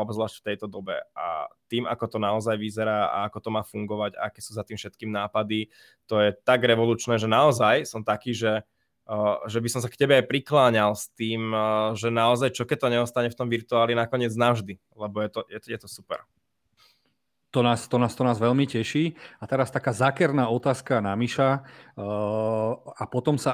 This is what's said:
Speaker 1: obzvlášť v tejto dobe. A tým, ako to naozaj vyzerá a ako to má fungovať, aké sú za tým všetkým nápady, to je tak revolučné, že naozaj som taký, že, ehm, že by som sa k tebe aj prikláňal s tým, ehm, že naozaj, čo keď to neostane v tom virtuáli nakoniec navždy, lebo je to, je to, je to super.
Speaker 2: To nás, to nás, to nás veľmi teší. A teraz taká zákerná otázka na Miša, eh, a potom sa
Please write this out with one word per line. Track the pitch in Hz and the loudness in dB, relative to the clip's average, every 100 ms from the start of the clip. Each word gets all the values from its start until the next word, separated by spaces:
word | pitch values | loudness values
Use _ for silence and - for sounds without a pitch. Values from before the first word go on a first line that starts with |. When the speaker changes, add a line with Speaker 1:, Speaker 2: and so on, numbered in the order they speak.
Speaker 1:
obzvlášť | 107 107 107 - | -2 -4 -4 -6
v | 104 | -8
tejto | 101 107 | -8 -8
dobe. | 101 95 78 - - | -10 -8 -8 -8 -8
A | 85 78 - _ - | -6 -6 -8 _ -6
tým, | 117 104 | -6 -4
ako | 117 113 | -6 -6
to | 110 | -4
naozaj | 101 107 110 107 | -2 -2 -2 -4
vyzerá | 107 107 110 104 92 | -6 -4 -2 0 -2
a | 101 104 | -2 -6
ako | 101 | -8
to | 110 107 | -6 -6
má | |
fungovať, | - 107 104 107 104 - | -6 -8 -8 -6 -6 -6
aké | 104 - | -10 -10
sú | - | -14
za | 110 - | -12 -12
tým | 107 | -12
všetkým | 101 - 110 | -14 -12 -8
nápady, | 101 104 110 107 107 107 _ - _ | -6 -2 -2 -2 -2 -4 _ -20 _
to | - 107 | -2 4
je | 104 - | 4 2
tak | - 127 | 2 4
revolučné, | 120 113 117 110 - 113 | 4 4 4 0 0 0
že | 110 | 4
naozaj | 117 147 117 107 135 - | 4 6 6 4 4 0
som | 110 | -8
taký, | 107 107 127 107 | -4 -4 -4 -2
že, | 113 107 - _ _ _ - | 0 -2 -4 _ _ _ -8
ehm, | 107 107 - 107 | -2 0 0 -4
že | 117 | -4
by | 117 | -4
som | 127 | -4
sa | 113 | -6
k | - | 0
tebe | 139 135 | 4 4
aj | - | 4
prikláňal | 139 - 147 127 110 104 | -2 2 4 6 6 4
s | 104 - - | 0 -8 -6
tým, | 113 113 113 110 | -4 -2 -2 0
ehm, | 107 107 110 107 | 2 2 0 0
že | 117 | 0
naozaj, | 117 117 123 131 | 2 4 4 0
čo | - 120 | -2 -4
keď | - | -2
to | 127 120 | 0 0
neostane | 120 123 120 | 0 -2 -2
v | 113 | -2
tom | 120 | -2
virtuáli | 117 - 117 117 117 | -4 0 2 2 2
nakoniec | 113 127 117 110 | 0 0 0 2
navždy, | 120 117 98 95 _ | 2 2 -4 -14 _
lebo | 110 104 104 | -10 -8 -4
je | 107 | -4
to, | 107 - | -6 -10
je | 107 | -12
to, | 117 | -12
je | 107 | -12
to | 98 | -12
super. | - - - - _ _ _ _ _ _ _ _ _ _ _ _ | -16 -10 -10 -12 _ _ _ _ _ _ _ _ _ _ _ _
Speaker 2:
To | 131 | 2
nás, | 120 113 - | 2 2 0
to | 123 | 0
nás, | 120 - | 0 0
to | 127 | 0
nás | 110 | 2
veľmi | 117 135 139 | 2 2 0
teší. | 113 110 147 160 - - - | -2 -2 -2 -2 -4 -18 -14
A | - | -4
teraz | 135 127 | -2 0
taká | 127 131 | -2 -2
zákerná | 104 131 135 160 143 113 | 2 2 4 2 2 2
otázka | 120 139 123 - 120 101 | 0 0 -2 0 0 0
na | |
Miša, | 104 120 - 135 135 | -2 -2 2 2 2
eh, | - - - - 101 104 104 110 110 110 110 | -4 -20 -20 -12 -6 -4 -2 -2 -2 -2 -2
a | - - - 107 | -4 -10 -12 -6
potom | 123 156 143 | -2 0 0
sa | 135 | 0